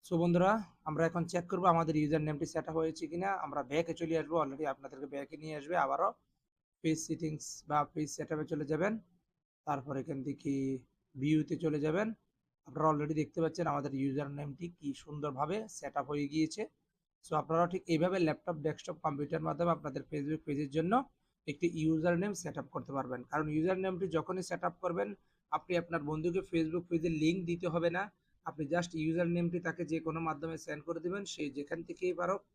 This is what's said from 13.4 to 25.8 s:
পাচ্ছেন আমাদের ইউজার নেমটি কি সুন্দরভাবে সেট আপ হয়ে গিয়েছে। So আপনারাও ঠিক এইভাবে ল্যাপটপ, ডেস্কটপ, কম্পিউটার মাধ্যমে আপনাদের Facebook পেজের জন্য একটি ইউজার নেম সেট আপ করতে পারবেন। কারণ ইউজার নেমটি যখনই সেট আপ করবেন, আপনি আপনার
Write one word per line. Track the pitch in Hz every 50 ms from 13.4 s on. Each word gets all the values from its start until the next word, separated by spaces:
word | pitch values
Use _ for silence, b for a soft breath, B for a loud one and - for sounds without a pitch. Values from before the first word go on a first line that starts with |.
| 160
পাচ্ছেন | 160 160 175 170 151 147
আমাদের | 143 139 143 139 131
ইউজার | 135 139 131 143 143 139
নেমটি | 143 143 147 143 135 - 170 175 175
কি | _ 156 143 131 - -
সুন্দরভাবে | 151 151 147 143 147 131 131 147 156 185 220 220 220 -
সেট | - - 139 - 143
আপ | 135 139
হয়ে | 147 147 147 143 147
গিয়েছে। | 156 160 156 - 208 220 311 _ _ _ _ _ _ _ _ _ _ -
So | - 165 151
আপনারাও | 151 147 160 165 175 170 175
ঠিক | 180 - - 165
এইভাবে | 151 165 185 185 190
ল্যাপটপ, | 170 156 151 - _ 185 170 156 139
ডেস্কটপ, | 156 147 - - - 170 160 -
কম্পিউটার | 156 143 139 147 143 160 156 156
মাধ্যমে | 160 156 143 170 175 165
আপনাদের | 151 147 147 135 147 139 -
Facebook | 156 151 139 147 156 156 _
পেজের | 156 143 139 151 139 135
জন্য | 160 160 175 220 262 262 - _ _ _ _ _ _ _
একটি | 156 147 - 175 165 170 160
ইউজার | 156 160 160 156 156 175 175 170
নেম | 190 208 196
সেট | - - 156 139 151
আপ | 123 - -
করতে | - 120 - 135
পারবেন। | 139 135 123 127 123 123 _
কারণ | - 151 156 151 151
ইউজার | 156 160 185 185 185 190
নেমটি | 190 185 175 190 180 156
যখনই | 160 156 - 180 185 175
সেট | - 180 175 180
আপ | 175 170 _ 185
করবেন, | 175 170 185 202 208 202 _ _ _ _ _ _ _
আপনি | 151 156 - - 180
আপনার | 170